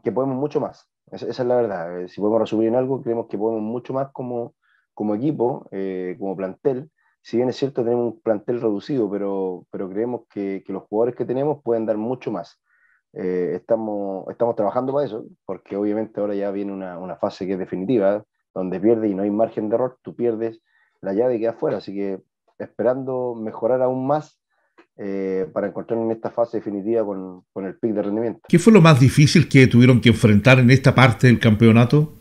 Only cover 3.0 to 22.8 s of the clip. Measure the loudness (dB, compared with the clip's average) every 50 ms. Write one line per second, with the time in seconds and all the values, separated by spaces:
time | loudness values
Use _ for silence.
3 | -4 -6 -6 -6 -6 -8 -8 -6 -4 -4 -4 -4 -6 -8 -8 -10 -10 -8 -8 -8
4 | -8 -8 -10 -12 -12 -10 -8 -8 -10 -10 -14 _ _ _ _ _ _ _ _ -8
5 | -4 -4 -4 -2 -2 -4 -2 -2 -2 -2 -2 -6 -10 -12 -10 -8 -8 -6 -6 -6
6 | -8 -8 -8 -8 -8 -8 -6 -6 -6 -8 -8 -4 _ -2 -2 -2 -6 -12 _ _
7 | _ _ _ _ _ -6 -2 -2 0 -2 -2 -2 -4 -4 -2 -2 -2 0 0 0
8 | -2 -4 -6 -6 _ -2 -2 -2 -2 -4 -6 -2 -2 -2 -2 -2 -6 -6 -4 -2
9 | -2 -2 -2 -4 -4 -4 -4 -4 -4 -4 -6 -8 -12 _ -12 -10 -10 -8 -6 -6
10 | -4 -4 -6 -8 -12 _ _ -8 -8 -6 -8 -8 -10 -10 -10 -10 -10 _ -2 0
11 | 0 0 -2 -4 -6 -4 -4 -2 -2 -2 -4 -4 _ -2 -2 -2 0 -2 -2 -2
12 | -2 -4 -6 -6 -8 -8 -8 -8 -10 -12 _ _ _ _ _ _ _ _ _ _
13 | _ _ _ -8 -6 -4 -2 -2 -2 -4 -4 -6 -2 -2 -2 -2 -2 -4 -6 -6
14 | -6 -6 -8 -8 -10 -12 -6 -2 -2 -2 0 0 -2 -2 -2 -2 -4 -2 -2 -2
15 | -4 -4 -6 -10 -12 -14 -20 _ _ -12 -12 -12 -10 _ -6 -4 -2 -2 -2 -2
16 | -4 -6 -6 -6 -4 -4 -4 -4 -4 -4 -4 -6 -6 -6 -8 -8 -10 -10 -12 -12
17 | -12 -12 -8 -4 -4 -4 -4 -6 -6 -6 -4 -6 -6 -8 -6 -6 -4 0 0 2
18 | 2 2 0 -2 -4 _ _ _ _ _ _ -8 -6 -6 -6 0 2 2 2 4
19 | 2 0 -2 -2 -2 -2 0 0 0 -2 -2 -6 -4 -2 -2 -2 -2 -4 -6 _
20 | _ -16 -8 -4 -2 -2 -2 -2 -4 -6 -8 -10 _ _ _ _ _ _ _ _
21 | -8 -4 -2 0 0 0 0 -2 -2 -4 -4 -4 -4 -4 -4 -4 -8 -10 -8 -6
22 | -6 -6 -6 -8 -10 _ _ _ _ _ _ _ -16 -14 _ -2